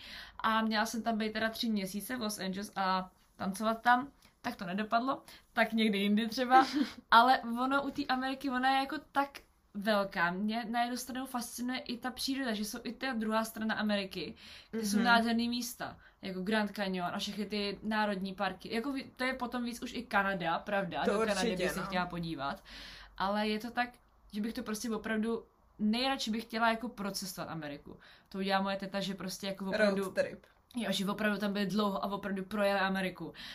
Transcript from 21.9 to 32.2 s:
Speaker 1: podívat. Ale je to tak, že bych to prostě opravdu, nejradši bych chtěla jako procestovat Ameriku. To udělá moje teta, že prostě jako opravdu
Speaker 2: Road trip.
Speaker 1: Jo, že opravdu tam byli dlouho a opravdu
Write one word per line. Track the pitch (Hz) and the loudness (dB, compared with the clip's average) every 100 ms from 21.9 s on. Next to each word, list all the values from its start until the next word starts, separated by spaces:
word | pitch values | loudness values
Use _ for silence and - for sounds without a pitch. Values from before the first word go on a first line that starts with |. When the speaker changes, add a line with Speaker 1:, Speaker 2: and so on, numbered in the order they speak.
| 180 180 | -2 -2
Speaker 1:
podívat. | 175 165 143 139 220 - - - - - - | -4 -4 -4 -4 -6 -12 -16 -16 -16 -18 -4
Ale | 190 208 214 | 0 0 0
je | 214 | -2
to | 240 | -4
tak, | 240 247 - _ _ - | -4 -4 -6 _ _ -10
že | 208 | -4
bych | 226 | -4
to | 233 | -4
prostě | 214 214 240 | -6 -4 -4
opravdu, | 214 214 220 226 226 - _ _ - | -4 -2 0 0 -2 -6 _ _ -2
nejradši | 214 233 269 269 226 | 0 2 2 0 0
bych | 220 | -2
chtěla | 226 226 226 | -2 2 2
jako | 226 247 | 2 -4
procestovat | - 196 196 190 - - | -6 -4 -4 -6 -8 -6
Ameriku. | 160 147 143 - - - - _ | -6 -6 -10 -12 -18 -20 -20 _
To | 190 | -4
udělá | 196 196 | 0 2
moje | 196 196 | 2 -2
teta, | 190 196 | -4 -4
že | 190 | -4
prostě | 196 185 - 196 | -4 -6 -6 -6
jako | 190 190 | -4 -2
opravdu | 214 208 196 | 4 4 4
Speaker 2:
Road | 190 | 0
trip. | - - - - _ _ 240 | 0 -2 -4 -18 _ _ -4
Speaker 1:
Jo, | 196 | -2
že | 196 196 | 0 0
opravdu | 202 214 202 | 0 0 0
tam | 208 | 0
byli | 202 196 | 0 0
dlouho | 208 208 190 | 2 2 0
a | 196 | -2
opravdu | 196 | -2